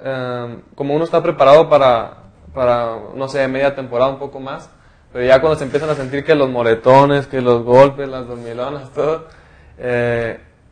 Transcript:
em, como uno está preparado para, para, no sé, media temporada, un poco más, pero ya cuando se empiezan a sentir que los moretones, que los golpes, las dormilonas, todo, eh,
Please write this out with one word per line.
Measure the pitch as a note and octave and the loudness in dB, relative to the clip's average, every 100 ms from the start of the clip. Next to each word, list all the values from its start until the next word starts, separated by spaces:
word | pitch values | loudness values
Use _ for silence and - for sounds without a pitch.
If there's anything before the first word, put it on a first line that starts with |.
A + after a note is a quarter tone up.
em, | C3+ C3 B2 B2 A#2+ A#2 - | -10 -8 -8 -8 -10 -14 -20
como | - C#3 D3 | -10 -4 -2
uno | |
está | E3 E3 | 0 -2
preparado | E3 D3 C#3 D3+ D#3 | -2 2 6 6 6
para, | D3 C3 A#2 G2+ - - _ - | 4 4 2 -2 -14 -20 _ -16
para, | C3+ B2 A#2+ A#2 A2 G#2 | -4 0 0 -2 -8 -12
no | C3 C3+ | -10 -6
sé, | C#3 C3+ | -4 -4
media | C3 C#3 C3+ | 0 -2 -4
temporada, | B2 A#2+ C3+ | -6 0 0
un | C3+ | -2
poco | C#3 C#3 | -12 -12
más, | C3+ D#3+ - _ _ _ _ | -14 -14 -18 _ _ _ _
pero | B2+ B2 | -4 4
ya | C3+ | 4
cuando | D#3 D3+ | 4 -2
se | C3+ | -4
empiezan | C#3 D#3 | -4 -4
a | C#3 | -6
sentir | C3 C#3 | -6 -8
que | C#3 | 0
los | D3+ C3 | 0 0
moretones, | B2 A#2 A2+ B2+ C3+ C#3+ C#3+ C3+ | 0 0 0 4 6 6 0 -2
que | C3 | -4
los | B2 A#2+ A#2 | 0 0 4
golpes, | B2+ C#3 C#3 C3+ | 6 6 4 -10
las | C3 A#2+ | -10 -12
dormilonas, | A#2+ A#2 A#2 C3 D3 - | -14 -12 -10 -10 -10 -12
todo, | D3 C#3+ D#3+ - - _ _ - - | -6 -4 -4 -10 -20 _ _ -20 -12
eh, | B2 A#2+ A#2+ A#2 A2+ - _ _ _ | -6 -2 -2 -4 -6 -10 _ _ _